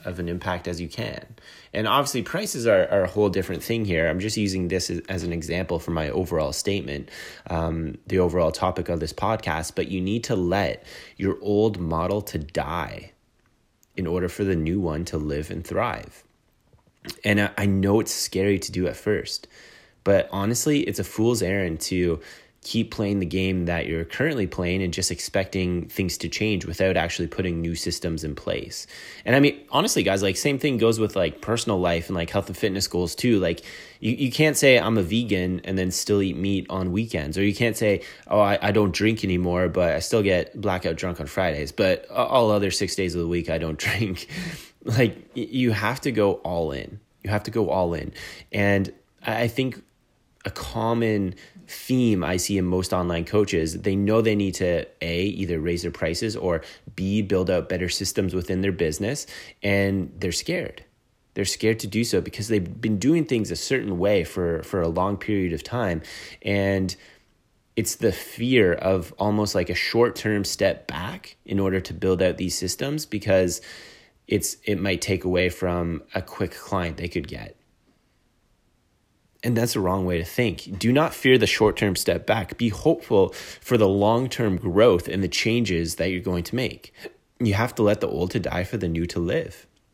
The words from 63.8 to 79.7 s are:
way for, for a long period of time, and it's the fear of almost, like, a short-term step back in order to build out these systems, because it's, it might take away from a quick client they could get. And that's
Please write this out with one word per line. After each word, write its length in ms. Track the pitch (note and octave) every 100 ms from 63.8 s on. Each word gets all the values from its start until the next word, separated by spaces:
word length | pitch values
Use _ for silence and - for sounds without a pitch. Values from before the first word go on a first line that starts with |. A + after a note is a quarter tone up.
| G#2+ F2
way 240 | G2+ G2+
for, 400 | E2 F#2+ F2 E2
for 160 | - G2
a 60 | E2
long 300 | E2+ F#2+ G2
period 340 | - G2+ F2+
of 120 | D#2
time, 380 | - A#2+ G#2 D#2+ - - - -
and 540 | G2+ G2+ G2 G2 F#2 - - - _ _ _ _ _ -
it's 200 | - -
the 180 | A2
fear 580 | - - - A#2+ B2+ F#2
of 420 | F2 F#2+ F#2+ E2 -
almost, 340 | G#2 G#2 G#2
like, 160 | G2 F2
a 60 | E2+
short-term 720 | - A2+ A#2+ - G#2+ G#2 G2
step 420 | - F#2+ - -
back 480 | F2 G2 F3+ - -
in 160 | - G2
order 220 | F#2+ F#2+
to 120 | -
build 280 | D#2+ F#2 F2+
out 160 | F#2 F2
these 200 | F#2 -
systems, 480 | F2+ - C3+ D3+ -
because 560 | G#2 G2 F#2+ F2+ - - - - - - _ -
it's, 260 | G#2 - -
it 160 | - G2
might 220 | G2 F2+
take 240 | - F#2 F2+
away 240 | F2+ F2+
from 540 | - F#2 F2 E2+ D#2+ - F#2+
a 60 |
quick 300 | - - F#2
client 440 | - - F#2+ E2+ D2+
they 140 | E2+
could 180 | F2 D2+
get. 300 | D2+ D2+ - _ _ _ _ _ _ _ _ _ _ _ _ _ _ _ _ _ _
And 120 | B2 A2+
that's 180 | A#2